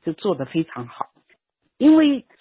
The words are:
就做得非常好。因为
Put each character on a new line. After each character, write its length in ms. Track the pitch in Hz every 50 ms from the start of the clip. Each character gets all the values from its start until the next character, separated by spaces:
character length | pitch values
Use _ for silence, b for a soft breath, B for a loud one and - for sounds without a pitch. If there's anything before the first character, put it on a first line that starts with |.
| _
就 100 | 170 160
做 220 | - - 208 175
得 100 | 131 135
非 180 | - - 165 160
常 240 | - - 127 123
好。 200 | 123 - - - - _ _ _ _ _ _ _ _ _ _ _ _ _ -
因 160 | 247 302 311
为 320 | 320 311 294 277 247 - _ _ _